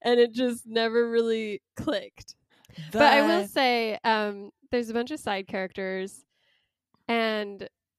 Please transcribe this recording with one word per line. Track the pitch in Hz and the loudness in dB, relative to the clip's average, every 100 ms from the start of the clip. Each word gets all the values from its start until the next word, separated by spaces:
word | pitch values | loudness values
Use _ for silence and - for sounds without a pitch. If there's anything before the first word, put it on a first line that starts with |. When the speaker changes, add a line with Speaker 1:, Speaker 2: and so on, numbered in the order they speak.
Speaker 1:
and | - 240 | 2 4
it | 240 | 4
just | 226 254 240 226 | 4 -2 -2 -4
never | 226 226 233 233 | -2 0 2 2
really | 233 226 226 220 202 - - | 2 2 0 -2 -8 -12 -10
clicked. | - 214 - - - - _ _ _ - 156 | -4 -4 -6 -16 -20 -20 _ _ _ -18 -6
But | 208 | 4
I | 285 285 | 6 6
will | 311 339 | 4 2
Speaker 2:
The | 302 | 0
Speaker 1:
say, | - 262 240 226 208 | 0 2 2 0 -2
um, | 226 220 208 202 202 - _ | 0 0 0 -6 -14 -20 _
there's | 247 226 | -4 -2
a | 226 | -4
bunch | 247 | -4
of | 302 | -6
side | - 196 196 | -6 -6 -6
characters, | 208 190 - 190 190 190 - _ _ _ _ _ _ _ _ - | -6 -6 -6 -6 -6 -8 -12 _ _ _ _ _ _ _ _ -4
and, | 233 226 214 208 202 202 - _ | -2 -2 -4 -6 -10 -16 -18 _